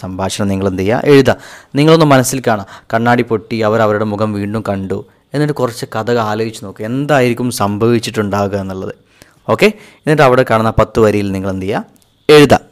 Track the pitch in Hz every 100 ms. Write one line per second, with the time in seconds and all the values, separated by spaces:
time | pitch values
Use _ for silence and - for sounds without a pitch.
0 | 92 92 95 - 98 95 98 92 95 117
1 | - 139 123 98 - - _ 139 151 165
2 | 151 131 120 139 120 104 95 - - 117
3 | 120 123 120 110 - 113 107 113 107 104
4 | 107 104 107 101 101 110 101 98 95 101
5 | - _ _ 143 151 147 123 - - 110
6 | 110 120 107 107 113 - 101 92 110 131
7 | 147 143 123 120 123 - 101 104 117 117
8 | 117 107 101 101 101 98 95 95 101 -
9 | _ _ _ _ - 110 208 208 - _
10 | 147 151 135 127 127 113 110 110 104 120
11 | 107 104 101 95 98 95 95 147 - _
12 | _ _ - 151 139 98 -